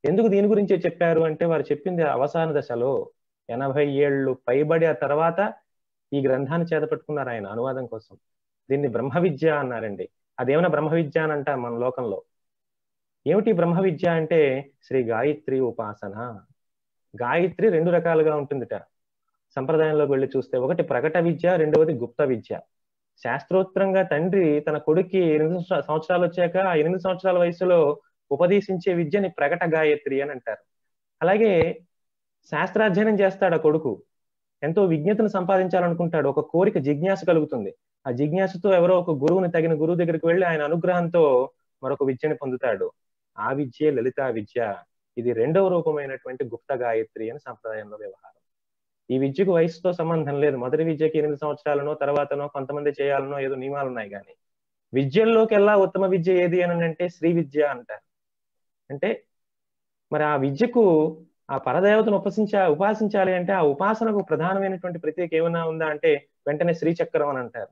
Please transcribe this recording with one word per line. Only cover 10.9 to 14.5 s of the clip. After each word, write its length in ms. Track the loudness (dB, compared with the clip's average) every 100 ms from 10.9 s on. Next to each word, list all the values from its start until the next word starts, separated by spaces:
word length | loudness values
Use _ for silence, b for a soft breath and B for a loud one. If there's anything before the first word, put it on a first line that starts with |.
| -2 0 -2
అని 120 | -2
అంటాం 300 | -4 -4 -4
మన 160 | -4 -4
లోకంలో. 440 | -4 -4 -6 -8 _ _ _ _ _ _ _ _ _ _ 0
ఏమిటి 260 | 2 2
బ్రహ్మ 280 | 2 2 2
విద్య 300 | 0 0 0
అంటే 600 | 0 0 2 2